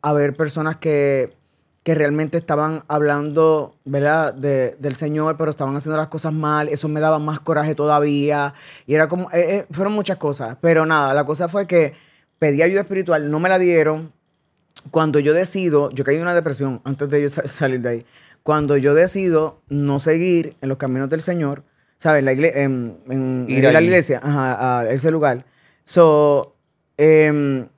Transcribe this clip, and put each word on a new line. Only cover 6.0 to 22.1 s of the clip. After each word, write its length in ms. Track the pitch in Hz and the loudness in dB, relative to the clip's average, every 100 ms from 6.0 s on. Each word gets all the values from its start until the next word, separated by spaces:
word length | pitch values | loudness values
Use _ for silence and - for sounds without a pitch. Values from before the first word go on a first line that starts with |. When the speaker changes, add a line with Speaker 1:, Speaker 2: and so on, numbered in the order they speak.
| 156 | -4
Speaker 1:
cosas 240 | 156 160 | -6 -6
mal, 360 | 156 151 151 151 | -4 -2 -2 -2
eso 180 | 143 160 | -4 -4
me 100 | 151 | -2
daba 220 | 156 156 | 0 0
más 180 | 151 156 | -2 -6
coraje 380 | - 160 151 151 | -2 -2 -2 0
todavía, 800 | 147 147 147 143 143 147 143 139 - - - | 2 2 2 0 0 0 -4 -8 -20 -18 -2
y 80 | |
era 120 | 151 156 | 2 2
como, 240 | 180 185 | -2 -2
eh, 260 | 165 170 196 | 0 0 -2
eh, 80 | - | -4
fueron 220 | 151 196 | -4 -4
muchas 240 | 214 196 185 | -2 -4 -4
cosas, 400 | 151 139 120 120 | -4 -4 -8 -2
pero 260 | 170 160 160 | 2 2 2
nada, 260 | 156 139 | 2 2
la 100 | 139 | 0
cosa 220 | 139 151 170 | 0 -2 -4
fue 180 | 196 185 | -4 0
que 240 | 175 151 - _ _ _ _ | 2 2 -2 _ _ _ _
pedí 240 | 151 143 | 0 2
ayuda 180 | 165 190 | 2 0
espiritual, 480 | 202 190 175 160 147 | -2 -4 -2 -2 0
no 80 | 151 | -2
me 100 | 180 | 0
la 100 | 185 | 2
dieron. 540 | 180 170 156 156 160 _ _ _ _ _ _ - - | 4 4 2 0 -8 _ _ _ _ _ _ -20 -4
Cuando 280 | 160 156 147 | 0 2 2
yo 140 | 143 | 2
decido, 580 | 160 185 196 180 147 143 | 2 0 -2 0 0 0
yo 120 | 139 | -2
caí 120 | 135 151 | -2 -2
en 60 | |
una 120 | 170 | 0
depresión 480 | 175 160 131 139 120 | -2 -2 -4 -4 -6
antes 240 | - 139 143 | -8 -6 -2
de 140 | 147 | 0
yo 60 | 143 | 0
sa-, 180 | 143 139 | -4 -8
salir 320 | - 143 127 | -4 -2 -2
de 80 | 120 | -4
ahí. 180 | 117 120 _ _ _ | -6 -10 _ _ _
Cuando 340 | - 151 147 143 | -2 0 0 2
yo 160 | 135 | 4
decido 680 | 147 180 196 185 160 156 - - | 4 2 0 0 0 0 -6 -8
no 300 | 143 143 139 | -4 -2 0
seguir 580 | 151 160 180 175 156 - | 0 0 2 0 -2 -6
en 80 | 135 | -8
los 80 | 135 | -6
caminos 320 | 135 127 135 | -4 -4 -4
del 140 | 156 | -4
Señor, 400 | 160 175 147 139 - _ _ _ | -4 -4 -4 -6 -12 _ _ _
¿sabes? 260 | 165 | 0